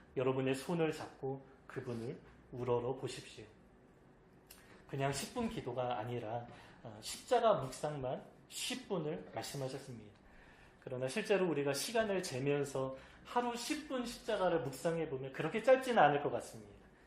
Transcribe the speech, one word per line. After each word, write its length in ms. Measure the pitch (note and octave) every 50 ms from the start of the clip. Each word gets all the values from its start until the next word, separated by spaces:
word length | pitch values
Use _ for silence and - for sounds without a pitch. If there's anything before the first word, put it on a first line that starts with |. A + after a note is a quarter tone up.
| - - -
여러분의 380 | C3+ B2+ C3 C3 C3+ C3 C3 C3+
손을 360 | C3+ - - F3 E3+ D#3+ D3+
잡고 540 | - - A2+ - - - - C3+ C3+ C3+ - - - - -
그분을 500 | - - C3+ B2 B2+ A#2 A2+ A2+ C3 E3 - - - - - - -
우러러 440 | - A#2+ B2 B2 A#2+ A#2+ A#2 B2+ C3
보십시오. 480 | C3 C#3 B2 - - - - - - G#2+ G2+ - - - - - - - - - - - - - - - - - - - - - - - - - - -
그냥 240 | - - C3+ C#3 C#3
십 220 | C3+ - A3 - -
분 160 | B3 A3+ A3+
기도가 480 | - C#3 - B2+ A#2+ B2+ B2 B2 A#2+
아니라, 480 | - A#2 A#2+ B2 A#2 A2 G#2+ A#2 A#2+ A2+ - - - - - - - -
어, 140 | A#2 G#2+ A2
십자가 540 | - - - - - - B3+ A#3 A#3 A3 F#3+
묵상만 640 | C#3+ C3 C3 - - - D3+ D3+ C#3 B2+ B2+ C3+ - - - - - - -
십 380 | - - - - B3+ C4 -
분을 380 | - G3+ E3+ D3+ D3+ E3+ - - - -
말씀하셨습니다. 800 | - - - - C#3+ C3 C3 C3+ C#3 - - A#2+ A2 G#2 G#2 - - - - - - - - - - - - - - -
그러나 240 | - B2+ B2+ C3
실제로 420 | C3 - G#3+ G3+ - G3+ F#3 F#3 E3+
우리가 240 | D3 C#3+ C#3 C#3+ C3+
시간을 480 | - - A#3 A3+ A3+ A3 G3+ G3 F#3
재면서 760 | F3+ - C3+ B2+ C3+ C#3+ C#3+ D3 C#3 C#3 - C3+ C3 C3 C3+ - - - - - -
하루 300 | - - A#3+ B3 A#3+ A#3+
십 320 | - - - D4+ D4+ -
분 180 | - C4+ B3 A#3
십자가를 540 | A3+ - - - - G#3+ G3 F#3 F3 E3+ D#3+
묵상해 500 | C3+ C3+ - - - E3+ E3 E3 D#3 -
보면 240 | C#3 C3 C3+ C3+ -
그렇게 280 | - D3 D#3 - A3 A3
짧지는 340 | C4+ C4 C4 C4+ C4 A3+ G#3
않을 200 | D#3 C#3+ C#3+ C#3
것 100 | - C3
같습니다. 400 | A#2 A2 - - - A2+ G#2 - - - - - - - -